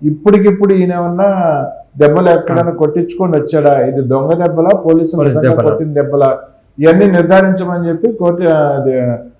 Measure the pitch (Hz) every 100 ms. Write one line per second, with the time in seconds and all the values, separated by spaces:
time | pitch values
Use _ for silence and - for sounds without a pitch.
0 | 151 151 202 202 202 190 202 190 180 175
1 | 175 175 202 190 170 143 131 - - 143
2 | 147 165 180 165 - 170 170 165 151 170
3 | 170 - 180 151 - 156 147 139 123 135
4 | 123 135 143 175 170 160 175 196 160 165
5 | 160 165 147 127 131 - 151 - 156 147
6 | 131 143 135 - - _ _ - 156 180
7 | 202 175 165 190 190 180 180 175 170 165
8 | 233 202 175 175 170 156 143 139 135 127
9 | 123 117 -